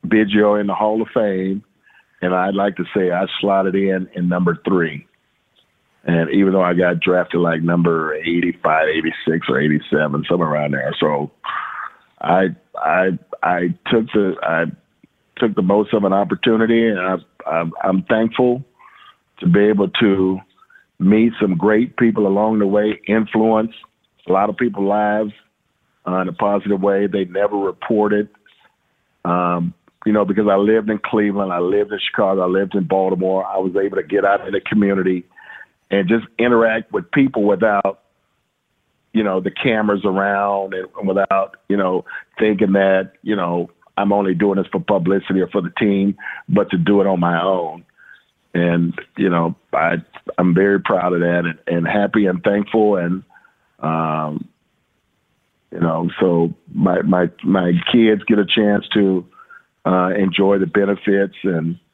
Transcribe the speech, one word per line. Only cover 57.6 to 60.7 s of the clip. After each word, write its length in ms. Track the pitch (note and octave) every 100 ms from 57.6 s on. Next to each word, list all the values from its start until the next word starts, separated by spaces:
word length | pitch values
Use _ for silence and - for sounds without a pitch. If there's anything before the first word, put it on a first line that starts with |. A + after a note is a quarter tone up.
| F2+ F2 -
kids 320 | A#2+ A2+ G#2+ -
get 120 | G#2+
a 60 | F#2+
chance 400 | - G#2 G2+ -
to, 320 | G#2+ G2 F#2 F2 _ - - _ _ -
uh, 240 | F#2 F2+ F#2+
enjoy 400 | F#2+ E2+ G2 G2+
the 60 |
benefits 720 | F#2